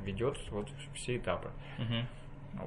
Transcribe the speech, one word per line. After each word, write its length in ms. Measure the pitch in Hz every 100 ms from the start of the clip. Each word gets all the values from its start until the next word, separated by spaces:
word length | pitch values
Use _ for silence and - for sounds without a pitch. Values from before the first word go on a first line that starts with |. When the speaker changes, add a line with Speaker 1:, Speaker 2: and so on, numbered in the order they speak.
Speaker 1:
ведёт 340 | 98 98 123 139 -
вот 160 | 104 107 - -
все 220 | - - 123
этапы. 340 | 92 87 - - - -
Speaker 2:
Мгм. 280 | 117 117 123 - - - - -